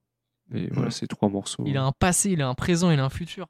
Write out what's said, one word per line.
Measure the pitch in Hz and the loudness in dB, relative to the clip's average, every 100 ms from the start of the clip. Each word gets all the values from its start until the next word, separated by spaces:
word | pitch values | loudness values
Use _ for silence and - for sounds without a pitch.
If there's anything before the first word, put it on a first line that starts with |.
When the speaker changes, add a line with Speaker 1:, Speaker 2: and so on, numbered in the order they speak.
| _ _ _ _ _ | _ _ _ _ _
Speaker 1:
Et | 113 90 | -6 -4
voilà, | 127 127 | 0 -2
Speaker 2:
Ouais. | |
Speaker 1:
c'est | - - | -2 -8
trois | - 104 | 0 0
morceaux. | 98 - - | 0 -6 -6
Speaker 3:
Il | - 135 | -2 0
a | |
un | 131 | -2
passé, | - 190 175 208 | 2 2 2 2
il | 175 | 0
a | 135 | 0
un | |
présent, | 127 - 170 180 | -2 0 2 4
il | 151 | 4
a | |
un | 135 | 2
futur, | - 170 - | -2 -10 -10